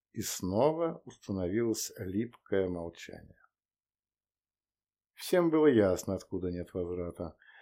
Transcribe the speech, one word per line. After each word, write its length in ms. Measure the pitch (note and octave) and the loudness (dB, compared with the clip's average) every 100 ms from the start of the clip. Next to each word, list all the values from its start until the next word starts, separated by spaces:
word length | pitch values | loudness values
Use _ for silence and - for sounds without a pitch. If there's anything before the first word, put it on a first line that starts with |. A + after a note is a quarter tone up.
| _ | _
И 100 | - | -10
снова 800 | F#2+ - F2+ G2+ D3 D#3+ E3 - | -8 -6 -2 2 2 2 -2 -4
установилось 880 | - - - F#2+ F2 A2 A#2 G#2+ - - | -14 -16 -8 -4 -2 0 0 -2 -6 -8
липкое 720 | F#2 G2 B2 - _ G2 F#2 | -6 -4 -6 -10 _ -2 0
молчание. 720 | F2 E2+ - - G1+ - - _ _ _ _ _ _ _ _ _ _ _ _ _ _ _ _ _ | -4 -8 -12 -18 -18 -20 -20 _ _ _ _ _ _ _ _ _ _ _ _ _ _ _ _ _
Всем 360 | - - F3+ E3+ | -16 0 2 4
было 160 | D#3 D3+ | 6 6
ясно, 480 | A2+ G2 F2+ - | 8 6 2 -2
откуда 360 | F#2 - F#2 F2+ | -6 -6 -6 -4
нет 240 | F2 E2+ | -6 -6
возврата, 600 | F#2 F2 F2+ F2 - E2+ - - - | -6 -4 -4 -6 -8 -10 -12 -20 -20